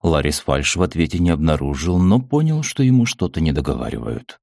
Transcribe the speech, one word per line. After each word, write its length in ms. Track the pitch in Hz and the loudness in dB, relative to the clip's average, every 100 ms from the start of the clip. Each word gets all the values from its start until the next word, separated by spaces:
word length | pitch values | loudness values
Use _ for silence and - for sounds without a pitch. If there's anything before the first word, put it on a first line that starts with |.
Ларис 380 | 85 78 71 71 | 2 2 0 -4
фальшь 340 | - 69 71 | -2 -2 -2
в 80 | - | -2
ответе 380 | 90 82 82 87 | -2 0 -2 0
не 100 | 87 | 0
обнаружил, 640 | 80 80 73 69 69 80 90 | 2 2 0 -2 -4 -2 2
но 220 | 92 113 | 4 4
понял, 440 | 131 147 156 156 | 2 0 0 0
что 180 | 151 - | -4 0
ему 240 | 131 127 117 | 2 4 2
что-то 340 | - 90 85 | -2 -6 -2
недоговаривают. 1000 | 80 69 71 60 57 57 57 58 - - | 0 0 -2 -4 -6 -8 -6 -8 -10 -20